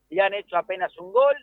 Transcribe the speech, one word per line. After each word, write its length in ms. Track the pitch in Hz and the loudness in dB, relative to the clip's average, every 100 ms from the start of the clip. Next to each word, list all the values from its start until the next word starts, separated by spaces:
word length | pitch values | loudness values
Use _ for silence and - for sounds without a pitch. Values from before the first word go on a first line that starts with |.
| - | -8
le 120 | 170 | 0
han 120 | 196 | 0
hecho 240 | 202 - 175 | -2 -4 -4
apenas 380 | 165 185 175 - | -4 -6 -8 -8
un 120 | 180 | -2
gol. 240 | 226 277 277 | 2 4 2